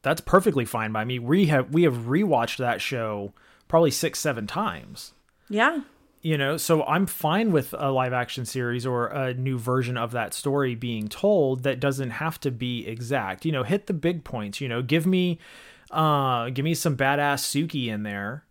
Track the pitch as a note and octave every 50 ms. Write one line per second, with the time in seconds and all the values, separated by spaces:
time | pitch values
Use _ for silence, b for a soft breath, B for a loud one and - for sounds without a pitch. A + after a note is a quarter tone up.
0 | - C3+ D#3+ - - - - G3 F#3 A3+ D#3+ C#3 A#2 G#2+ - A#2 A2 G#2+ A2 G#2+
1 | G#2+ A#2+ B2+ B2 A#2 B2 D#3 F#3+ G3+ D3+ D3+ C3+ B2 - C#3+ E3 F3 D#3 B2 A#2+
2 | A2+ A#2 C3+ F3 G#3+ F#3+ D3 A#2+ A#2 A2+ - - B2+ A#2+ A2+ - - - C#3 A#2+
3 | A2+ A2 G#2+ G2+ G2+ G2 _ b b b b b b _ - E3 E3+ D3+ - -
4 | - D#3 - - - D3+ B2+ A2+ G#2+ G#2 - F3 A3 G#3+ F2 D2 A#1 - - -
5 | - - _ _ _ _ _ _ _ _ G3+ G#3 A#3 D4 E4+ D4 C#4 - _ _
6 | _ _ _ _ - E3 D#3 C#3+ C#3 C3+ D#3 E3+ - - E3+ D#3 - - D3+ F3+
7 | G3 F3 - - - D3+ E3 G3+ A#3 A3 F3 D3 B2 - - - D3 C#3 C3+ B2+
8 | B2+ B2+ B2+ B2 B2 - - - B2 - - C3 B2 A#2+ A#2+ B2 A#2 C3 B2 A#2+
9 | A#2+ - - C#3+ C3+ B2+ B2 B2+ B2+ C3+ C3 A#2+ A2+ B2+ B2+ C3 B2 B2 B2+ B2
10 | A#2 A#2 A#2+ A#2+ A2 F2 - - - C#3+ C3+ C#3+ C#3 B2+ A#2+ A2+ B2 A#2+ A#2 A2
11 | G#2+ G#2+ - - - G3+ G#3+ F3+ D3 C3 C3 B2+ B2+ C#3 C3 B2+ D3 C#3+ C3+ C3+
12 | C3+ B2 A2+ - D#3 E3 D#3 - - C#3+ B2 A2 B2 B2 B2 A#2+ - - A2+ A2+
13 | A#2+ A#2 C#3 C3 G#2+ F#2+ F#2+ - - E3 D3+ C3 B2+ G#2+ F3+ G#3 - - F#3+ D#3
14 | - E3+ F3+ E3 - - - A2+ G#2 G2+ G2+ - C#3 B2+ A#2 A#2+ C3 A#2 D3+ E3
15 | D#3 F#3 F#3 F#3 F3+ F3+ E3+ E3 B B B B B B B B B B - D#3+
16 | D#3 D#3 D3 C#3+ C3+ C3 B2+ A#2+ A#2 B2 C3 C3 C#3 D#3+ E3 - - E3 C#3+ B2
17 | C#3 C3+ C#3+ C#3+ C#3+ C#3+ C#3+ C#3 - - - C#3+ E3 D#3+ - C#3+ B2 A#2 A2 G#2
18 | G#2 G#2 G2+ G2+ G2+ G#2 B2+ D3+ _ _